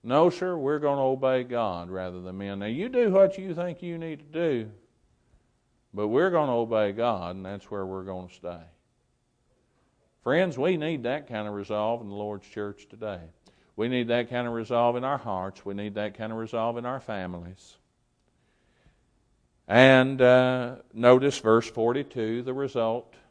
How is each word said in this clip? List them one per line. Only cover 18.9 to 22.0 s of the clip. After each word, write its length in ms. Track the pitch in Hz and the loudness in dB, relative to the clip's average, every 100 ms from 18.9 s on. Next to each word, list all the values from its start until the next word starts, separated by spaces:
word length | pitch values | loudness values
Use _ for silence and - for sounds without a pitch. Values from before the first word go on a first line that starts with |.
| _ _ _ _ _ _ _ - | _ _ _ _ _ _ _ 2
And, 520 | 110 131 131 131 135 | 8 10 8 6 4
uh, 560 | 127 127 127 127 123 127 - | 8 8 6 0 -4 -10 -18
notice 460 | 110 120 127 139 135 | 2 6 6 6 0
verse 320 | 110 113 113 | 4 4 4
forty-two, 720 | - 113 127 | -2 0 0